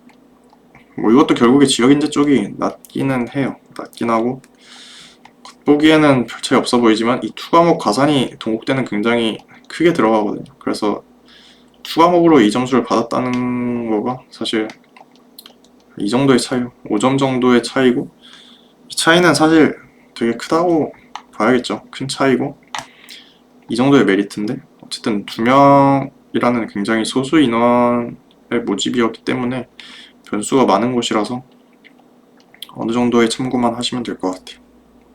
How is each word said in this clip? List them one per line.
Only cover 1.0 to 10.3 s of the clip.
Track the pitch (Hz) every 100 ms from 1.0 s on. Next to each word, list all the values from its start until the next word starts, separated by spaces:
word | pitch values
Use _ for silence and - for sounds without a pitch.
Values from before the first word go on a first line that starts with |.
| 104
이것도 | 123 156 147
결국에 | 120 139 139
지역 | - 123
인재 | 147 147
쪽이 | 143 147 127 98 -
낮기는 | - - - - 135 127 120 139
해요. | 120 - _ -
낮긴 | - - 120
하고 | 113 120 139 - _ - - - - - _ - _
겉보기에는 | - - - 147 156 156 151 131 113
별 | -
차이 | - 123
없어 | - 120
보이지만, | 117 107 113 123
이 | 110 -
투 | -
과목 | 170 170 160
가산이 | - 107 147 143 117 -
동국대는 | 110 110 - 135 117
굉장히 | 104 113 120 113 104 - - -
크게 | - 170
들어가거든요. | 165 110 110 104